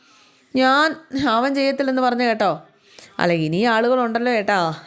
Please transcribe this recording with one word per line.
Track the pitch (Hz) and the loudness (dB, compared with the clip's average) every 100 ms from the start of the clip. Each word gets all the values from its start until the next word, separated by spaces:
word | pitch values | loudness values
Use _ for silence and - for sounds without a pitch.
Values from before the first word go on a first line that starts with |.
| _ - _ _ _ | _ -20 _ _ _
ഞാൻ | 262 262 269 320 - - 269 277 | 0 2 4 2 -2 -8 -4 0
അവൻ | 226 262 | 0 0
ചെയ്യത്തില്ലെന്ന് | 277 269 269 269 254 | 0 0 0 -2 0
പറഞ്ഞു | 254 240 | 0 0
കേട്ടോ. | 240 220 202 160 - _ _ - - - | 0 0 0 -2 -8 _ _ -20 -14 -2
അല്ല, | 175 | 0
ഇനി | 170 156 170 | 0 0 0
ആളുകളുണ്ടല്ലോ | 233 220 240 254 240 226 240 | 0 2 2 0 0 -2 -2
ഏട്ടാ | 233 202 202 165 160 | 0 0 0 0 -4